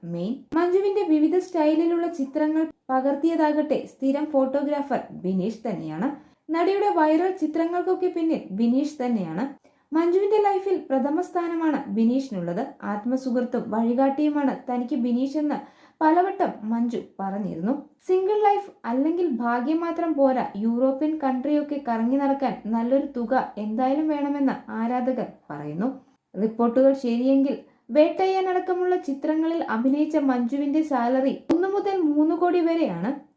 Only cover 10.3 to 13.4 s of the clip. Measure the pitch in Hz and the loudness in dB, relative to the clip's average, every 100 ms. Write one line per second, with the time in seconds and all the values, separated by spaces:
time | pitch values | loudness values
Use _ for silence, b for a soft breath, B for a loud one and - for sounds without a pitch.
10.3 | 427 403 392 392 349 - 269 277 311 349 | 2 2 2 0 -2 0 0 0 0 -2
11.3 | 359 339 330 320 285 - 196 226 262 269 | -2 -2 0 0 0 -2 2 2 2 -2
12.3 | 190 170 175 269 - 202 202 240 254 262 | -6 -4 -4 -6 -8 -8 -6 -2 -4 -2
13.3 | 240 | -2